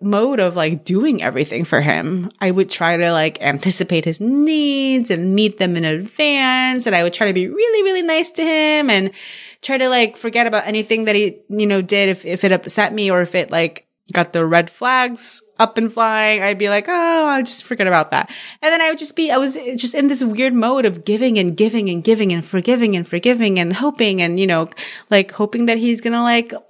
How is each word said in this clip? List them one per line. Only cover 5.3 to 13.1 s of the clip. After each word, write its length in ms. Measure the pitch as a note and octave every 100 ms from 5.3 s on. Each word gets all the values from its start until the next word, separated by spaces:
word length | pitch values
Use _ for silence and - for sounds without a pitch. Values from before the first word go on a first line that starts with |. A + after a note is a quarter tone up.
meet 240 | G3 G#3+ G#3
them 180 | F#3 F3
in 80 |
advance. 1000 | D#3+ D#3 G3+ - D4+ C#4 C4 B3+ B3+ B3+ A#3+
And 80 |
I 80 | F3+
would 100 | F3
try 140 | F3 G#3+
to 60 |
be 160 | F#3 F#3
really, 340 | G4 A#4 A4
really 200 | G4 F#4
nice 280 | E4+ D#4+ E4
to 140 | -
him 440 | D#4+ D#4 D4+ D4+ C#4+
and 220 | G3+ F#3+ - - - - -
try 160 | - C4+
to, 100 | B3+
like, 280 | B3 A3 A3
forget 300 | A#3 A#3 A#3+
about 220 | G#3+ -
anything 380 | G#3+ G#3+ A3+ A3
that 100 | G3+
he, 240 | G#3 - -
you 180 | G#3 G#3
know, 160 | G3
did 260 | F#3 G3+ G3
if, 160 | F#3
if 200 | E3+ F3+
it 80 | G3
upset 400 | G3 G3 G#3 G#3
me 180 | G#3+ G3+